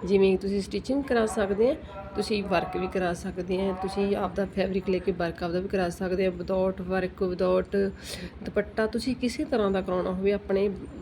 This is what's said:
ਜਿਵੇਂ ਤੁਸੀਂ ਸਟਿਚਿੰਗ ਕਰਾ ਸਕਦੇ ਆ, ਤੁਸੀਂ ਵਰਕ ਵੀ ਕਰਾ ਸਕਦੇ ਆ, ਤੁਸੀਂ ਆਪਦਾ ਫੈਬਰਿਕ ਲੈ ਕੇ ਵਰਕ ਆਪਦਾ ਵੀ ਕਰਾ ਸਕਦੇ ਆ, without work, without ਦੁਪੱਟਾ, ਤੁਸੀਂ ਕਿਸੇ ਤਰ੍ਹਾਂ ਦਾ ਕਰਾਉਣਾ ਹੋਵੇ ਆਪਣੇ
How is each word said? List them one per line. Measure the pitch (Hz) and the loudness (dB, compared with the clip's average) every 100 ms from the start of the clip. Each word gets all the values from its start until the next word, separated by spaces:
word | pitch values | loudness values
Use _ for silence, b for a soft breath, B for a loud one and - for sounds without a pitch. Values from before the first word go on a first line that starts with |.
| 180 | 4
ਜਿਵੇਂ | 196 190 185 | 6 6 4
ਤੁਸੀਂ | 196 202 | 2 -2
ਸਟਿਚਿੰਗ | 190 202 185 277 | -2 -4 0 -2
ਕਰਾ | 269 240 220 | 2 2 2
ਸਕਦੇ | 226 196 202 240 | 2 0 4 4
ਆ, | 302 B B B - | 2 B B B -4
ਤੁਸੀਂ | 202 214 | 0 0
ਵਰਕ | 190 175 156 175 | 2 0 0 -4
ਵੀ | 180 | -2
ਕਰਾ | 190 180 | 0 0
ਸਕਦੇ | 170 190 180 180 185 196 | -2 -6 -8 -2 0 0
ਆ, | 185 | -2
ਤੁਸੀਂ | 190 202 202 202 | -4 0 0 0
ਆਪਦਾ | 190 180 190 | 0 -2 -2
ਫੈਬਰਿਕ | 196 190 190 190 | 0 0 0 0
ਲੈ | 185 | 0
ਕੇ | 180 | 0
ਵਰਕ | 175 170 165 | -2 -2 -2
ਆਪਦਾ | 175 180 | -2 -2
ਵੀ | 196 | 0
ਕਰਾ | 190 175 | 0 0
ਸਕਦੇ | 170 190 180 185 | 0 -2 2 0
ਆ, | |
without | 180 175 190 190 190 | 0 -2 2 2 0
work, | 180 190 185 185 190 | -2 0 -2 -2 -2
without | 180 185 185 180 202 196 190 B B 180 B | 2 4 4 2 0 0 -2 B B -10 B
ਦੁਪੱਟਾ, | - - 202 - 220 | -4 -2 -2 0 0
ਤੁਸੀਂ | 226 240 247 | 0 -2 0
ਕਿਸੇ | 247 233 302 | -2 -2 -2
ਤਰ੍ਹਾਂ | 240 202 | 2 2
ਦਾ | 190 | 2
ਕਰਾਉਣਾ | 190 180 180 | 0 0 0
ਹੋਵੇ | 185 196 | 0 2
ਆਪਣੇ | 202 202 196 208 185 - - | 0 0 2 2 -2 -10 -12